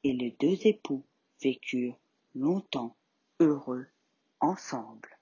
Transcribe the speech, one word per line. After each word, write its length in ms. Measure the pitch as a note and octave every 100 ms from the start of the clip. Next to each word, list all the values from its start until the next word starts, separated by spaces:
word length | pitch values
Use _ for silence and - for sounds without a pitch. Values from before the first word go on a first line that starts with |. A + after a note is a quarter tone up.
et 100 | C#3+
les 220 | B2 B2 -
deux 280 | D3 F#3+ G#3+
époux 360 | G#3 - C3+ - _ _ _
vécurent 560 | C3+ B2 - B2+ B2 B2+ _ _ _
longtemps 600 | C3 C#3 F#3+ - C3+ A#2 _ _ _ _ _
heureux 480 | D#3+ C#3+ C3+ B2+ C3 _ _ _ _ _
ensemble. 800 | D3+ F#3+ - C3 A2 A2 - -